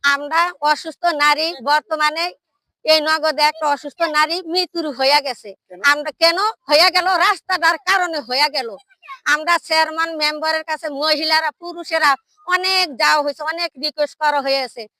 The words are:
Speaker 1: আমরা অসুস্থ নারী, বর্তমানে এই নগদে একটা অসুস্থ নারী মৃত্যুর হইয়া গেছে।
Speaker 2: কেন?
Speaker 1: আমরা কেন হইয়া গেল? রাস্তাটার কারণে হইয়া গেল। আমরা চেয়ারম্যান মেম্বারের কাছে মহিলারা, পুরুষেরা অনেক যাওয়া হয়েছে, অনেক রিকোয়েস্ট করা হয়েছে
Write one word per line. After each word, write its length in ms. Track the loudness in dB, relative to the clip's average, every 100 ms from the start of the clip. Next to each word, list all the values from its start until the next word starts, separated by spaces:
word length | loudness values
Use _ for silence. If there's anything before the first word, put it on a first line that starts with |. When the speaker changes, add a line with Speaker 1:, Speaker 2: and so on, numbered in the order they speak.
Speaker 1:
আমরা 360 | 0 -2 0 0 0 0 0
অসুস্থ 320 | 0 -4 -4 -2 2
নারী, 220 | 2 2 -2 -4 0
বর্তমানে 540 | 0 0 0 0 0 -6 -8 _ _ _ _
এই 160 | 2 2 2
নগদে 340 | 0 0 2 0
একটা 160 | 0 -2
অসুস্থ 260 | -2 -6 -4 -2 2
নারী 200 | 0 -2 -2
মৃত্যুর 340 | -2 -2 -4 -6 0
হইয়া 220 | 2 2 0
গেছে। 240 | -10 -14 -20 _
Speaker 2:
কেন? 120 | -2 0
Speaker 1:
আমরা 180 | 0 -4 2
কেন 160 | 2 2 -2 -4 0
হইয়া 200 | 4 4 2
গেল? 100 | 2 2 2
রাস্তাটার 500 | 0 -4 0 0 0 0
কারণে 300 | 0 0 -4 -4
হইয়া 200 | 0 0 -2
গেল। 140 | -6 -10 _ _ -20 -8 -2
আমরা 220 | 0 2 0 2
চেয়ারম্যান 440 | 0 2 0 -4 -2
মেম্বারের 420 | -2 -2 -2 -2 -4
কাছে 160 | -6 -6 -2
মহিলারা, 500 | 0 0 2 0 0 _
পুরুষেরা 500 | -12 -12 -4 2 2 2 _ _ -4
অনেক 400 | -2 0 0 0 0
যাওয়া 200 | 2 2
হয়েছে, 180 | 0 -4 -6
অনেক 180 | -4 -8 -6
রিকোয়েস্ট 340 | -10 -4 -4 0
করা 160 | 0 0 0
হয়েছে 360 | -2 -4 -10 -16